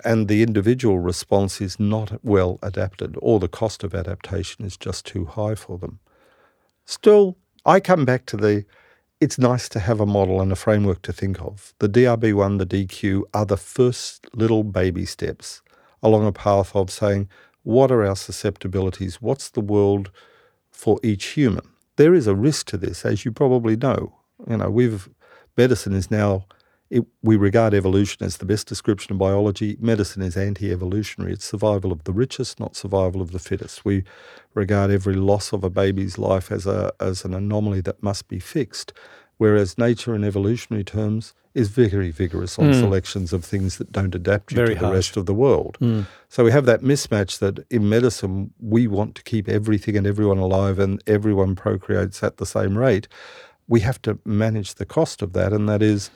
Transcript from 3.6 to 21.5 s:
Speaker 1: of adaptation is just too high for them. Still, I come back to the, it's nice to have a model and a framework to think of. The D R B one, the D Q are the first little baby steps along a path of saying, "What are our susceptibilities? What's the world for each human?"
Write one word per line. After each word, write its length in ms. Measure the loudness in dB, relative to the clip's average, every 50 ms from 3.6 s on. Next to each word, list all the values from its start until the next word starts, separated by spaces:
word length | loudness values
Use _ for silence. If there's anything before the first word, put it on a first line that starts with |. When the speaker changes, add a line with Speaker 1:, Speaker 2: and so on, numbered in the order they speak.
| -6 -6 -4 -6 -10
Speaker 1:
of 120 | -8 -6
adaptation 720 | -6 -6 -8 -10 -10 -10 -8 -6 -6 -6 -8 -10 -12 -12
is 120 | -12 -12
just 260 | -12 -10 -10 -10 -10 -12
too 220 | -10 -8 -8 -8
high 300 | -8 -6 -6 -6 -6 -6
for 240 | -8 -10 -12 -12 -12
them. 180 | -12 -14 -14 -16 _ _ _ _ _ _ _ _ _ _ _ _ _ _ _ _ _
Still, 520 | -16 -8 2 4 6 8 8 6 4 0 _ _ _ _ _ 2
I 140 | 4 4 4
come 260 | 4 4 2 4 4
back 220 | 4 4 2 0
to 100 | -6 -4
the, 280 | 0 2 2 2 2 -2 _ _ _ _ _ _ _ _ _ _ 0
it's 180 | 0 0 2
nice 320 | 4 4 4 4 2 -2 -6
to 100 | -6 -2
have 200 | 0 0 2 2
a 60 | 2
model 340 | 2 2 2 2 2 2 0
and 100 | 0 0
a 40 | -2
framework 480 | -2 0 2 2 2 2 0 -2 -2 -6
to 100 | -10 -8
think 260 | -6 -4 -4 -4 -6
of. 360 | -8 -12 -12 -14 -18 -20 _
The 100 | -2 -2
D 200 | 2 4 4 4
R 100 | 4 4
B 160 | 2 2 2 2
one, 240 | 2 2 2 2
the 80 | 0 -2
D 220 | -2 -2 -2 -2
Q 400 | -4 -6 -6 -2 -2 -2 -2 -2 -2 -2
are 100 | -2 0
the 100 | 0 -2
first 720 | -2 -4 -2 0 2 2 2 0 -2 -8 -14 -14 -18 -20 -10 -4
little 300 | 0 0 2 2 2 0
baby 420 | 0 -2 0 0 0 0 -2 -6
steps 560 | -8 -8 -8 -8 -8 -8 -10 -14 -20 -20 -20 _ _ _ _ _ _ _ _
along 240 | 4 4 4 4 4
a 60 | 2
path 440 | -2 0 0 2 2 2 2 0 0
of 140 | -2 -2 -2
saying, 400 | -2 -2 0 0 0 0 -2 -6 _ _ _ _ _ _
"What 300 | -4 0 4 4 4 4
are 120 | 4 2 2
our 120 | 0 0
susceptibilities? 1080 | -4 -6 -12 -8 -6 -4 -4 -4 -6 -6 -6 -4 -2 -2 -2 -4 -4 -6 -8 -8 -6
What's 260 | -4 -4 -4 -4 -6
the 140 | -8 -6 -6
world 480 | -2 0 2 4 4 4 2 0 -2 -6 -14 _ -20 _ _ _ _ _ _ _ _ _
for 280 | _ -4 0 0 2 2 2
each 220 | -2 -2 -2 -4 -6 -2
human?" 300 | 0 2 2